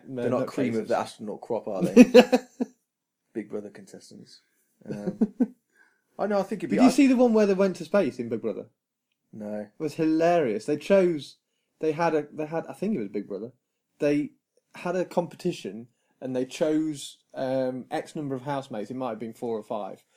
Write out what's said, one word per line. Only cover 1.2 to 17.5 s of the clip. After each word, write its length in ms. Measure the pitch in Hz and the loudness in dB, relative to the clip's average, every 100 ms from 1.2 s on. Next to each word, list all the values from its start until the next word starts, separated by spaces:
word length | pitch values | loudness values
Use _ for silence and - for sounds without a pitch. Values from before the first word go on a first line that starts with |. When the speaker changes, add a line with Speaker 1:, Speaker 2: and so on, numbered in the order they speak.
| 107 98 | -12 -10
Speaker 1:
crop, 280 | - 110 110 | -6 -6 -4
are 140 | 95 | -4
Speaker 2:
<laughs> 20 | |
Speaker 1:
they? 560 | 175 202 247 240 - 254 - - 240 _ _ _ _ _ _ | 6 8 10 10 8 2 -2 -10 -10 _ _ _ _ _ _
Big 180 | 113 - | -10 -8
Brother 180 | 107 104 | -10 -12
contestants. 720 | 101 95 95 - - - - _ _ _ _ - | -16 -20 -20 -20 -20 -20 -20 _ _ _ _ -12
Um, 280 | 104 104 - 214 - | -8 -6 -2 -2 0
Speaker 2:
<laughs> 800 | 240 - _ _ _ _ _ - | -2 -4 _ _ _ _ _ -6
Speaker 1:
I 80 | 202 | -2
know, 140 | 202 | -2
I 20 | |
think 180 | 190 202 | -2 -6
it'd 60 | - | -2
be, 60 | 202 | 4
Speaker 2:
Did 60 | |
you 60 | 254 | 6
Speaker 1:
I 40 | |
Speaker 2:
see 140 | 262 277 | 6 6
the 100 | 247 | 6
one 180 | 247 | 4
where 120 | 220 202 | 4 4
they 80 | |
went 220 | 190 196 180 | 4 0 -2
to 80 | |
space 340 | 160 202 151 - | -2 0 0 -2
in 100 | 117 | -6
Big 140 | 113 | -4
Brother? 240 | 110 104 117 _ _ _ _ _ _ | -4 -6 -12 _ _ _ _ _ _
Speaker 1:
No. 280 | 110 104 107 | -12 -10 -8
Speaker 2:
It 100 | 104 - | -10 -8
was 160 | 156 | -6
hilarious. 680 | - 160 160 170 175 131 104 | -2 0 4 4 4 2 -2
They 120 | - 151 | -4 -4
chose, 600 | - 196 180 156 131 - _ _ _ _ | 4 4 4 0 -8 -18 _ _ _ _
they 140 | 156 | -4
had 220 | 151 170 | 0 0
a, 120 | 156 147 | 0 -2
they 140 | 147 151 | -8 -6
had, 200 | 165 - | -6 -8
I 60 | |
think 240 | 135 190 190 | -6 -4 -4
it 40 | |
was 80 | 98 | -4
Big 200 | 104 - | -8 -8
Brother. 240 | 95 117 - _ _ _ - | -10 -12 -16 _ _ _ -4
They 300 | 147 147 147 - _ _ _ | 0 0 -2 -10 _ _ _
had 220 | - 180 180 | -10 -6 -4
a 80 | |
competition 800 | 175 - 170 - 180 160 101 104 123 _ _ _ | -2 -4 -4 -6 -6 -6 -10 -12 -16 _ _ _
and 140 | 127 | -6
they 120 | 127 127 | -4 -6
chose, 720 | - 160 156 156 143 - - _ | -2 0 0 -2 -6 -12 -18 _
um, 500 | - 131 | -8 -4